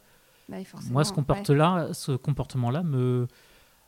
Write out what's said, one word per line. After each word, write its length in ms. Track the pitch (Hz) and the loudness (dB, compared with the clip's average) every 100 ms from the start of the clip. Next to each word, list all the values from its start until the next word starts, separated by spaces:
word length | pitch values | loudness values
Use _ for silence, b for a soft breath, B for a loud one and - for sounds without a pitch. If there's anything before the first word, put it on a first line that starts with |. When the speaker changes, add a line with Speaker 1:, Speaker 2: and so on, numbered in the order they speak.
| b b b b b | b b b b b
Speaker 1:
Bah 80 | 185 | -12
oui, 60 | 190 | -12
forcément, 280 | 165 123 | -12 -4
Speaker 2:
moi, 100 | 123 | 0
ce 60 | 156 | 0
Speaker 1:
ouais. 60 | 190 | 0
Speaker 2:
comporte-là, 720 | 135 131 - 143 160 185 139 | 0 0 4 4 4 2 -2
ce 180 | - - | -6 -4
comportement-là 720 | 127 - 139 - 131 120 139 | -4 -2 -4 -2 -2 0 0
me, 420 | 175 131 123 123 123 b b b b b | 0 0 2 2 -2 b b b b b